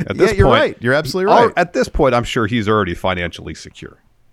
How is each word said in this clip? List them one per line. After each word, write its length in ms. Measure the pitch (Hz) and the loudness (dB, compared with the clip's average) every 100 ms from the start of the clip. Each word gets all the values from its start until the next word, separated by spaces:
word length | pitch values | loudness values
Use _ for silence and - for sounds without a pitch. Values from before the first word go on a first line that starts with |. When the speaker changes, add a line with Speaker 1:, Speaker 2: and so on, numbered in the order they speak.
| - | -8
Speaker 1:
At 100 | 98 | 0
this 140 | 196 | 2
Speaker 2:
Yeah, 60 | 208 | 4
you're 100 | 131 | 4
Speaker 1:
point, 120 | - | 4
Speaker 2:
right. 160 | 247 - | 0 -2
You're 140 | 120 | -2
absolutely 400 | 143 156 185 196 | 0 -2 -4 2
Speaker 1:
al-, 140 | 214 240 | 4 4
Speaker 2:
right. 60 | - | 0
Speaker 1:
at 160 | 175 | -2
this 160 | 254 - | -2 -2
point, 260 | - 139 120 | 0 2 2
I'm 80 | |
sure 240 | 110 127 104 | -2 -2 -2
he's 220 | 120 101 | -2 0
already 260 | 107 92 85 | 0 0 -2
financially 580 | 95 90 87 - 85 78 | -4 -2 -6 -8 -14 -16
secure. 420 | - - - - _ _ _ | -18 -20 -20 -20 _ _ _